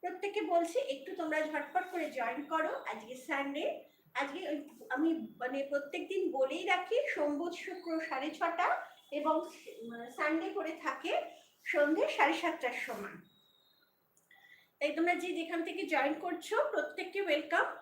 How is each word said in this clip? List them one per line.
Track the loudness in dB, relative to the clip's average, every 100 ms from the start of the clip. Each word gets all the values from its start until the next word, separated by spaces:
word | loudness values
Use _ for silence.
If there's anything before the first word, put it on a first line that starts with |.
প্রত্যেককে | -6 -2 -2 0 4
বলছি | 4 4 0 0
একটু | -4 -6 -4
তোমরা | 0 0 0
ঝটপট | -2 0 -2 0
করে | -2 -2 0
জয়েন | -2 -2 -2
করো। | 0 2 -2 -6
আজকে | -8 -8 -12 -2
সানডে, | -2 0 -2 -2 -4 -10 _ _ -4
আজকে | -2 -4 -4
ওই | -4 -6 -16 -6
আমি | 2 2 2 -2 -6
মানে | -4 -2 0
প্রত্যেকদিন | 0 -2 -6 -2 0 0 2
বলেই | 2 2 2
রাখি, | 2 4 2 2
সোম, | 2 0 2
বুধ, | -2 -4
শুক্র | -8 -8 -4 -2 -2
সাড়ে | -2 -2 0
ছটা | 0 4 2 2 -2 -16 -6 0
এবং | 2 2 0 -10 -16 -14 -12 -12 -12 -2
সানডে | 2 2 0 -2
করে | -4 -4 -4
থাকে | -4 0 0 -2 -12 -20 _ -2
সন্ধে | 4 6 6 4 6
সাড়ে | 4 6
সাতটার | 2 0 -2 -2 -6
সময়। | -6 -6 -10 -18 _ _ _ _ _ _ _ _ _ _ -20 -20 -20 _ _
তাই | -2 2
তোমরা | 2 2
যে | 0 -2
যেখান | -2 -2 -2
থেকে | -4 0
জয়েন | 2 4 2
করছো, | -2 -4 0 2 2
প্রত্যেককে | 2 -2 -4 -6 -2 2
ওয়েলকাম | 2 2 2 2 -2